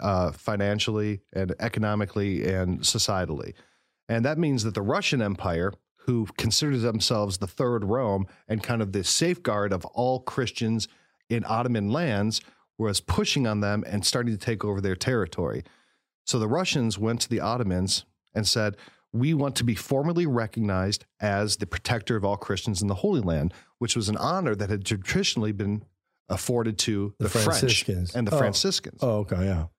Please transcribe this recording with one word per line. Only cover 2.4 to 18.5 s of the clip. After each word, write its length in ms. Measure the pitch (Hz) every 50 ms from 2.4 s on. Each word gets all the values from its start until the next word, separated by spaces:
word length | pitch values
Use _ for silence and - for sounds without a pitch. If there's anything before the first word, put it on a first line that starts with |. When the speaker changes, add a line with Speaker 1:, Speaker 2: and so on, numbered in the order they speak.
| 53 90
Speaker 1:
and 320 | 95 95 92 90 90 -
societally. 760 | - - - 107 - - 101 92 90 85 78 64 - - - - - _ _ _ _ _ _ _ _ -
And 160 | 113 117 117
that 140 | 139 156 156
means 240 | 175 147 135 117 104
that 100 | 113 92
the 80 | 107 98
Russian 380 | 104 151 202 190 - 156 127 107
Empire, 500 | 101 98 - - 92 85 82 87 98 - - _ _ _ _ -
who 200 | - 123 117 107 - -
considered 420 | - - 110 - - 151 147 139 120
themselves 580 | 113 120 107 107 - - 123 107 104 98 92 92
the 80 | 107
Third 380 | 95 - - 131 123 120 113 110
Rome 420 | 98 113 131 131 107 98 98 95 - - - _
and 160 | - 113 110 -
kind 200 | - 120 113 110
of 100 | 98 95
the 100 | 101 87
safeguard 680 | - - - 160 175 180 175 - 120 104 104 101 101 95
of 120 | 90 -
all 340 | - - 113 123 127 131 127
Christians 680 | - - - 139 123 110 - - 120 110 113 110 - - - _ _ _ _ _ _ _
in 140 | 120 117 92
Ottoman 420 | - 113 113 123 123 120 110 101 101
lands, 500 | 120 160 175 143 107 101 104 110 107 - - - - _ _ _ _ -
was 220 | 113 104 98 -
pushing 460 | - - - 208 208 - - 147 127
on 140 | 113 107 104
them 220 | 104 101 104 107 -
and 180 | - 104 104 98
starting 280 | - - 127 120 120 110
to 20 | 98 -
take 200 | 123 113 101 -
over 160 | 107 98 98
their 160 | 98 98 92
territory. 680 | - - 127 127 113 92 - - - 85 65 53 62 - - - _ _ _ _ _ _ _ _ _ _
So 120 | - - 120
the 100 | 110 107
Russians 500 | 131 170 185 - - 147 117 113 98 101
went 220 | 107 113 117 117 -
to 60 | -
the 120 | 117 92
Ottomans 640 | 71 107 120 123 113 95 90 90 95 95 - - - _ _ _ _ _ -
and 120 | 107 104
said, 280 | -